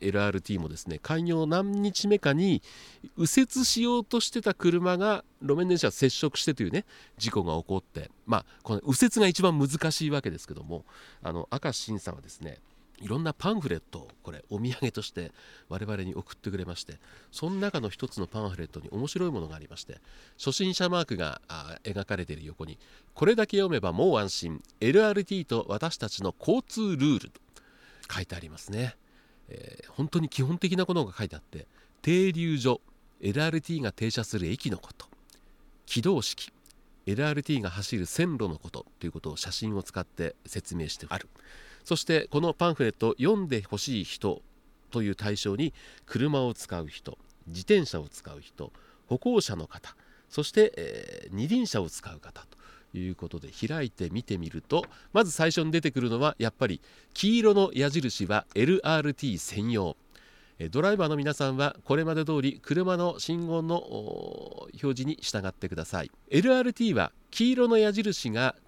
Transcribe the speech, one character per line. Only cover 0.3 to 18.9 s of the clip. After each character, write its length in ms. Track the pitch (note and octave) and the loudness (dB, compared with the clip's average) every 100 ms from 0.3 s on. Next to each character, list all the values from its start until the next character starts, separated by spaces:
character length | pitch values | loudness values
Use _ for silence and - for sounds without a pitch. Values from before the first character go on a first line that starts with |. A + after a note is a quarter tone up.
ル 80 | F#2+ | 0
テ 140 | - | -2
ィ 20 | G2 | -4
ー 40 | |
も 80 | D#2 | -4
で 80 | D#2 | -8
す 120 | - | -8
ね、 100 | D#2 | -8
開 220 | - D#3+ | -4 -2
業 240 | E3+ E3 D#3 | 0 0 2
何 240 | E3+ G3+ | 2 0
日 380 | G3+ G3+ F#3 G3+ | 0 0 0 2
目 100 | G3+ | 4
か 140 | D3+ | 4
に 300 | C#3+ F#3+ C#3+ - - - - - - | 4 4 4 0 -20 -20 -20 -12 -2
右 260 | E3 - | 2 4
折 220 | C4 C4 | 4 4
し 180 | B3 - | 2 2
よ 180 | A#3+ A#3+ | 4 2
う 40 | |
と 140 | G#3+ A#3+ | 2 0
し 100 | - | 0
て 120 | A#3+ | -2
た 140 | G#3+ | 0
車 420 | F#3 F3 F3 F3+ F3+ | 2 4 4 4 2
が 280 | G#3 G3+ - - | 2 2 -2 -8
路 140 | C#3 | 0
面 140 | D3 F3+ | 2 4
電 100 | F3 | 4
車 140 | A2 | 2
接 180 | - C3 | 4 2
触 260 | - D#3 - | 4 -2 0
し 80 | |
て 80 | - | -2
と 120 | C#3+ | 0
い 40 | F#2+ | 0
う 40 | |
ね、 120 | D3+ - - - - | -2 -4 -12 -20 -8
事 140 | A2+ | -4
故 140 | G#2+ | -2
が 120 | E2+ D#2+ | 0 -2
起 60 | |
こ 120 | - F#2+ | 0 -4
っ 60 | |
て、 280 | - - D2 _ - | -4 -12 -12 _ -2
ま 120 | A2+ | -2
あ、 80 | - - | -2 -14
こ 100 | - | -6
の 80 | G#2+ | -4
右 220 | - B2+ A#3+ | 0 4 4
折 140 | A3 | 6
が 80 | G3 | 4
一 140 | E3+ | 6
番 140 | F#3 D#3 | 4 4
難 340 | C#3 D3+ D#3+ | 2 2 0
し 140 | D3+ D#3 | 0 0
い 40 | |
わ 100 | C#3+ | 0
け 120 | A2 | -2
で 60 | D#2 | -6
す 100 | - | -10
け 60 | |
ど 100 | D2 | -12
も、 200 | D2+ E2+ - - - - | -10 -10 -12 -20 -20 -12
あ 100 | - | -6
の、 160 | E2 E2+ | -6 -4
明 180 | - D#3+ | -4 -4
石 60 | B2 | -6
慎 240 | - G#2+ | -6 -6
さ 100 | - | -6
ん 60 | C#2 | -12
は 60 | |
で 60 | - | -14
す 120 | - | -14
ね、 180 | E2 C2+ - _ _ - | -14 -14 -20 _ _ -14
い 100 | G#2 | -6
ろ 100 | B2 | -2
ん 60 | |
な 100 | E3 | -2
パ 180 | C#3+ F#3 | -2 -2
ン 80 | A3 | 0
フ 80 | C#3+ | -2
レ 80 | E2 | -4
ッ 60 | - | -6
ト 80 | F2 | -16
を、 100 | - - | -16 -18
こ 100 | - | -16
れ、 100 | D#2 - | -14 -8
お 100 | G2+ | -4
土 140 | B2 A#2+ | -4 -2
産 100 | B2+ | -4
と 120 | - | -4
し 80 | G#2+ | -8
て 200 | - E2 - - - - | -8 -10 -14 -20 -20 -10
我 160 | F#2 | -8
々 180 | G#2 G#2 | -6 -6
に 100 | F#2 | -6
送 180 | - - | -8 -10
っ 20 | |
て 160 | - - | -10 -8
く 60 | F#2+ | -6
れ 80 | |
ま 100 | F2 F2 | -6 -8
し 60 | |
て、 160 | - - - - - | -12 -16 -20 -20 -16
そ 200 | - D#3+ | -8 -4
の 60 | F#3+ | -2
中 260 | G3+ F3 | -2 -2
の 80 | A2 | -4
一 180 | - C3 | -6 -8
つ 80 | - | -6
の 100 | F2+ | -6
パ 140 | A2 | -4
ン 80 | G#2 | -6
フ 80 | F2+ | -6
レ 80 | |
ッ 20 | D#2+ | -10
ト 120 | - | -12
に 80 | |
面 180 | - | -10